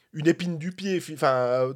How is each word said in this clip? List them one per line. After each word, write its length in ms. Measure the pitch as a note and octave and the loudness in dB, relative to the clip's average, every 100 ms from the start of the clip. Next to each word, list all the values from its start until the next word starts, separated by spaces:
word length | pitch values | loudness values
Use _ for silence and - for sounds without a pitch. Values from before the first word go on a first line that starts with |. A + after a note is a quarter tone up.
| _ | _
une 140 | D3+ D#3 | 0 2
épine 320 | E3+ F3 D#3+ | 2 -2 -6
du 120 | F3 | -8
pied. 260 | F3+ G3 F#3 | -6 -2 -2
Fi-, 160 | E3 D3+ | -4 0
enfin, 580 | D3 C3 B2 B2+ B2+ | 2 4 2 2 0